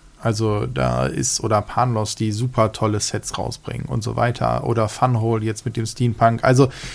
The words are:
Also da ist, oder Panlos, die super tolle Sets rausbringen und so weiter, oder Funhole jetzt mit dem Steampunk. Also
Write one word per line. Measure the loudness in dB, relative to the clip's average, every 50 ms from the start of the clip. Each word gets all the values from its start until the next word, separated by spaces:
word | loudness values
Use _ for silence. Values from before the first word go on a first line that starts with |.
| -20 -20 -10 -4
Also | -2 0 0 2 0 0 0 0 -2
da | -2 -2 0 0 0 2 0 0
ist, | 0 0 -2 -2 -2 -2 -2 0
oder | 2 2 0
Panlos, | 0 0 0 0 0 2 2 0 -2 -2 -2
die | -2 -2 -2
super | -2 -2 -2 0 2 2 2 2
tolle | 2 0 0 0 0 0
Sets | -2 -2 -4 -4 -6 -6 -6 -6
rausbringen | -6 -6 -6 -10 -10 -10 -8 -6 -6
und | -4 -4 -4
so | -2 -2 0
weiter, | 0 0 0 0 0 0 0 0 0 0
oder | 0 0 2 0 0
Funhole | 0 0 0 2 2 2 2 0 0 0 -2
jetzt | -4 -4 -4 -6
mit | -6 -4
dem | -4 -4
Steampunk. | -4 -2 0 0 0 2 4 4 4 4 4
Also | 4 4 6 6 6 4 2 -4 -12 -12